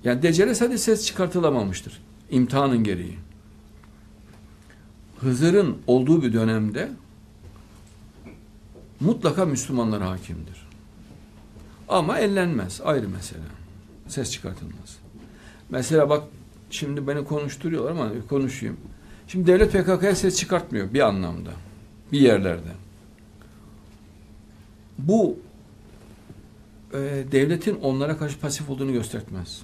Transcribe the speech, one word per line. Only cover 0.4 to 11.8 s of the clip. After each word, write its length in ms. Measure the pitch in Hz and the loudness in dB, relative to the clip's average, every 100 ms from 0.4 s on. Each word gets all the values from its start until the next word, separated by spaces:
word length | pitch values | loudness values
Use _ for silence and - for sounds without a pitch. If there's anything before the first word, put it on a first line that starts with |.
| 226 | 4
sadece 240 | 233 240 240 | 2 0 0
ses 280 | - 214 - | 2 2 0
çıkartılamamıştır. 960 | - 180 180 160 131 98 92 - - - - - | -2 -2 2 2 2 -2 -4 -10 -18 -20 -20 -2
İmtihanın 540 | 131 120 139 139 120 | 0 2 2 2 2
gereği. 340 | 107 90 87 87 - - - - - - - - - - - - - - - - - - - - | 0 -2 -6 -12 -16 -20 -20 -20 -20 -20 -20 -20 -20 -20 -20 -20 -20 -20 -20 -20 -20 -20 -20 -4
Hızır'ın 560 | 131 123 160 196 170 - - | -2 2 6 6 4 -2 4
olduğu 360 | 123 131 165 | 4 6 4
bir 100 | 127 | 4
dönemde 560 | 110 110 110 107 117 233 269 - - - - - - - - - - - - - - - - - - - - | 2 2 2 0 -2 -8 -10 -20 -20 -20 -20 -20 -20 -20 -20 -20 -20 -20 -20 -20 -20 -20 -20 -20 -20 -20 -2
mutlaka 440 | 151 240 170 175 | 0 2 0 0
Müslümanlar 580 | 175 127 - 127 110 104 | 0 -2 -2 -2 0 -2
hakimdir. 680 | 92 92 - 80 80 - - - - - - - - - - - - - | -4 -6 -8 -12 -12 -16 -20 -20 -20 -20 -20 -20 -20 -20 -20 -20 -20 -20